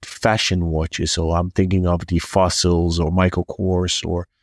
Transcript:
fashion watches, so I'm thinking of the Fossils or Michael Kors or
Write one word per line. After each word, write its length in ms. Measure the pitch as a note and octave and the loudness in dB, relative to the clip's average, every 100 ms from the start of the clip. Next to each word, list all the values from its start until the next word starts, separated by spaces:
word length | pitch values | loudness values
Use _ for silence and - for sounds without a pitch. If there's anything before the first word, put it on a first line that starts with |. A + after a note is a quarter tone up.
| - | -10
fashion 640 | - A2+ G#2+ - F2+ E2+ | -2 0 0 0 0 0
watches, 440 | D#2 D#2 - E2 | -2 -2 -4 -4
so 200 | - E2 | -2 0
I'm 180 | E2+ F2+ | 0 0
thinking 380 | - F#2 F#2+ F2+ | 0 2 2 2
of 180 | F2 - | 0 0
the 140 | E2+ | -2
Fossils 800 | - G2 F2+ - F2+ E2+ E2+ E2+ | 0 2 2 2 2 2 2 0
or 120 | E2+ | 0
Michael 340 | F#2 F#2 - - | 2 2 0 -6
Kors 600 | - F#2+ F2+ F2+ - D#2+ | -4 -2 0 -2 -4 -4
or 220 | F2 F2 _ | -6 -6 _